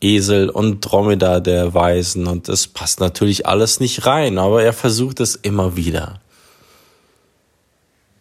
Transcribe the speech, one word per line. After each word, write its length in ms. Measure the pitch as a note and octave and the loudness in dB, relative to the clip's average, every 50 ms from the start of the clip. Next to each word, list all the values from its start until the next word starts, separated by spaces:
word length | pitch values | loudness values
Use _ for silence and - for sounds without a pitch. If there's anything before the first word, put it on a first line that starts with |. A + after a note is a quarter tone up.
| - | 0
Esel 480 | G2+ G#2 G2+ G2 G2 G2+ G2 G2 F#2+ | 2 2 2 2 2 2 2 2 0
und 320 | - - G#2 A2 G2+ G2+ - | 0 0 0 0 0 -2 -4
Dromedar 580 | - - G2 G#2 G#2+ G#2 F#2+ F#2+ F#2 F2+ F2+ | -2 0 2 2 2 2 2 2 2 2 2
der 320 | F2 F#2 F2+ F2 F2 F2 E2+ | 2 0 0 0 0 0 0
Weisen. 540 | F2 F2 F2 F2 F2+ F2 F2 - F#2 F2 | 2 2 2 2 0 0 -4 -4 -4 -4
Und 220 | F2 F2 E2+ - - | -4 -4 -4 -4 -4
es 180 | F#2+ - - - | -4 -4 -4 -4
passt 320 | - - - - - - | -6 -10 -6 -6 -4 -2
natürlich 460 | F#2 F2+ F2 - G#2+ G2+ G2 - - | -2 -2 0 0 0 0 0 0 0
alles 340 | - F#2+ G#2 A2 A2 - - | 0 2 2 2 2 0 0
nicht 260 | C3 B2 - - - | -2 -2 -2 -2 0
rein, 320 | B2 C3+ D#3+ D3+ B2 F#2+ F#2 | 0 2 2 2 0 0 0
aber 240 | F#2 G2 G#2+ A#2 A2+ | 2 2 4 4 4
er 120 | A#2 A#2 | 2 2
versucht 460 | - - B2 A2 A2+ B2+ C3+ C3 - | 0 -2 -2 0 0 -2 -4 -2 -2
es 140 | A#2+ A2 - | -4 -4 -4
immer 400 | - - G#2 G2+ G2+ F#2 F#2 E2+ | -4 -4 -4 -2 0 -2 -2 -2
wieder. 460 | F2+ E2 E2 D#2 D#2+ D#2 D#2 F#2+ - _ _ _ _ _ _ _ _ _ _ _ _ _ _ _ _ _ _ _ _ _ _ _ _ _ _ _ _ _ _ _ _ _ _ _ _ _ _ _ _ | -2 -2 -2 -2 -4 -6 -8 -12 -16 _ _ _ _ _ _ _ _ _ _ _ _ _ _ _ _ _ _ _ _ _ _ _ _ _ _ _ _ _ _ _ _ _ _ _ _ _ _ _ _